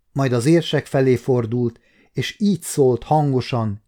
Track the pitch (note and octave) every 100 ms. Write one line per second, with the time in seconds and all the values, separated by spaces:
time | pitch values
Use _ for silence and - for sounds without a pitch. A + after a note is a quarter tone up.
0 | _ - C3+ A#2+ B2 E3+ D#3+ D3+ - C#3
1 | C3 A#2+ - B2+ A2+ A#2+ A#2+ - _ _
2 | _ - - - G#3 F3 - - C3 A#2+
3 | - D#3 D3 B2+ - B2 A2 G2+